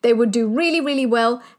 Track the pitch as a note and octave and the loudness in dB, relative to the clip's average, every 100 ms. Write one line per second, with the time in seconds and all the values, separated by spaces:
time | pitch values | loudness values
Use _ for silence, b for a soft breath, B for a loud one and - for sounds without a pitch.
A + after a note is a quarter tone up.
0 | A#3+ A3+ A#3 A#3 A3 B3 E4+ E4 C#4+ C4+ | 0 2 2 0 -2 0 0 -2 -2 -2
1 | B3+ A#3 A3+ B3 B | 0 0 0 -2 B